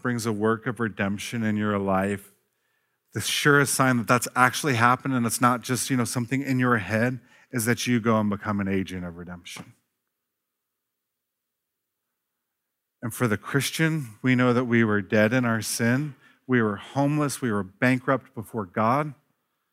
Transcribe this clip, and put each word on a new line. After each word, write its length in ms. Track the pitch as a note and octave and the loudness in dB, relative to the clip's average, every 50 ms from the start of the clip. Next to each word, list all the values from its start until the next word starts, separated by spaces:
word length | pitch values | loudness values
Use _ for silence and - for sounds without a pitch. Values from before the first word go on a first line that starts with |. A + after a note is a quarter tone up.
brings 240 | - B2 A#2+ A#2+ G#2+ | -4 -4 -4 -2 -2
a 60 | A#2 | -2
work 340 | G#2+ G2+ G#2+ A2 A2+ A2 - | -2 0 0 0 0 0 -2
of 120 | C3 A2 A#2 | -6 -4 -4
redemption 640 | A#2 G#2+ F#2 - G#2 G2 G2+ G#2 - - B2 A#2 | -4 -4 -2 -2 -2 -2 -2 -4 -6 -6 -6 -2
in 140 | A2+ G#2+ G#2 | -2 0 0
your 220 | G#2 G#2+ G#2 G#2 G2+ | 0 0 0 0 0
life, 540 | G2 G2 F#2+ F#2+ G2 G2+ G2+ F#2+ - - _ _ _ _ _ _ _ _ _ _ _ _ _ _ _ _ - | 0 0 0 2 0 0 -2 -4 -8 -14 _ _ _ _ _ _ _ _ _ _ _ _ _ _ _ _ -8
the 60 | A2 | -6
surest 520 | - - - - - D3+ C#3+ C#3+ C#3 - - | -4 -4 -4 0 4 4 4 4 4 2 0
sign 220 | - C3+ C3 B2+ | 2 2 2 2
that 100 | A#2+ G#2 | 0 2
that's 220 | F#2+ B2+ B2 - - - | 2 2 2 0 -2 2
actually 380 | B2 B2+ B2 - - - D3+ B2+ | 2 2 2 2 0 -2 0 2
happened 400 | A2+ A#2 A#2+ B2+ B2+ - C#3 C3 | 4 4 4 4 2 0 -2 -2
and 100 | B2 A#2 | 0 0
it's 140 | A2 - - | -2 0 2
not 220 | C3 A#2+ B2 A#2+ | 2 2 2 0
just, 260 | G#2+ - B2 A2 - - | -2 -4 -4 -4 -2 -2
you 60 | C3+ | 0
know, 80 | B2 A#2 | 0 0
something 380 | - - B2+ A#2 G#2+ C#3 C3 | -2 -2 -4 -4 -2 -4 -4
in 160 | C#3 C3+ C3 B2+ | -2 -2 0 0
your 180 | B2+ B2 A#2+ | 2 2 2
head, 420 | A2 F2+ F2+ A2 A2 A#2 B2+ C3 B2 - _ _ _ _ _ | 2 0 -2 0 0 0 0 -2 -6 -10 _ _ _ _ _
is 140 | - B2 G#2+ | -6 -2 0
that 220 | A#2+ A#2+ - - | 0 0 0 0
you 120 | B2 B2 A#2 | 0 0 0
go 220 | G#2 A#2 A2 A2 | 2 2 2 2
and 80 | G#2 G#2 | 2 0
become 320 | G2 - - A2 G#2 G2+ | -2 -4 -4 -4 -4 -2
an 80 | G2 F#2+ | -2 0
agent 360 | G2 F#2+ F#2+ E2+ F2+ F#2 F2+ | 0 -2 -2 -4 -8 -10 -10
of 120 | F2 E2+ | -10 -12
redemption. 560 | F2 F2 F2 F2+ F2 - - - - - - _ _ _ _ _ _ _ _ _ _ _ _ _ _ _ _ _ _ _ _ _ _ _ _ _ _ _ _ _ _ _ _ _ _ _ _ _ _ _ _ _ _ _ _ _ _ _ _ _ _ _ _ _ _ _ _ _ _ _ _ _ _ _ _ _ _ | -12 -14 -14 -14 -16 -16 -16 -16 -16 -18 -18 _ _ _ _ _ _ _ _ _ _ _ _ _ _ _ _ _ _ _ _ _ _ _ _ _ _ _ _ _ _ _ _ _ _ _ _ _ _ _ _ _ _ _ _ _ _ _ _ _ _ _ _ _ _ _ _ _ _ _ _ _ _ _ _ _ _
And 120 | - A#2 - | -10 -8 -4
for 140 | - B2+ A#2 | -2 -2 0
the 100 | G#2 G2 | 0 -2
Christian, 760 | - - - C#3 B2 - - - D#3+ D#3+ D#3+ D#3+ C3+ A2+ G#2 - | -4 -2 -2 -2 -2 -2 -2 0 0 0 0 -2 -6 -8 -10 -2
we 120 | - B2+ B2+ | 0 2 2
know 180 | B2 B2+ B2 | 4 4 4
that 120 | A#2+ A#2+ C3 | 2 2 2
we 200 | A#2 A#2 A#2 A2+ | 2 2 4 4
were 160 | G#2+ G#2 G2+ | 4 2 0
dead 320 | F#2+ - A#2 G#2+ G#2+ A2 | 0 2 2 4 4 4
in 120 | B2 C3 B2 | 4 2 2
our 180 | A#2 A2+ A2 | 0 0 -2
sin. 520 | G#2+ - - - A#2 A#2 B2 C3+ D3+ D3 C3 - _ _ _ _ _ | -2 -4 -4 -2 0 0 0 0 -2 -6 -10 -14 _ _ _ _ _
We 140 | - B2+ B2 | 0 2 2
were 160 | A2+ G#2+ G2+ | 2 2 -2
homeless. 640 | F#2+ - - - C#3 C#3 C#3+ D3 D3+ D3 C3+ - - | -4 -8 -6 -2 0 0 2 2 0 0 -2 -2 -4
We 120 | - A#2+ | -2 -2
were 100 | G#2 G#2 | -2 -2
bankrupt 720 | F#2+ F#2+ - _ C3 B2+ C3 B2+ - - C3+ A#2+ - - _ | -4 -6 -4 _ 2 2 2 2 2 0 0 0 -2 -8 _
before 320 | A#2+ G#2+ - - A2+ G2+ | -14 -14 -8 -8 -8 -8
God. 480 | F2+ - A2+ A2 A2+ B2+ C#3+ D#3 D#3 B2+ - _ _ _ _ _ _ _ _ _ _ | -4 -2 0 2 2 2 2 0 -4 -8 -14 _ _ _ _ _ _ _ _ _ _